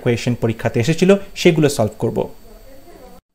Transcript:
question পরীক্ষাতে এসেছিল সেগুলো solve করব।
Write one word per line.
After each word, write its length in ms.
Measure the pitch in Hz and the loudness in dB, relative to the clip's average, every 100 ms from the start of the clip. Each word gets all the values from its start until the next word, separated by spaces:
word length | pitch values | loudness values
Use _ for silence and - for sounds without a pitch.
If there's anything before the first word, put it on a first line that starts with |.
question 300 | 123 117 123 117 | -2 -2 -2 -2
পরীক্ষাতে 340 | 117 113 117 120 | -2 -2 -2 -2
এসেছিল 260 | 117 160 185 196 - - | 0 2 4 2 0 0
সেগুলো 280 | 175 156 143 - | 2 4 2 2
solve 160 | 107 - | -2 -2
করব। 160 | 117 - - - - - - - - - - - _ | -6 -4 -6 -10 -20 -20 -20 -20 -20 -20 -20 -20 _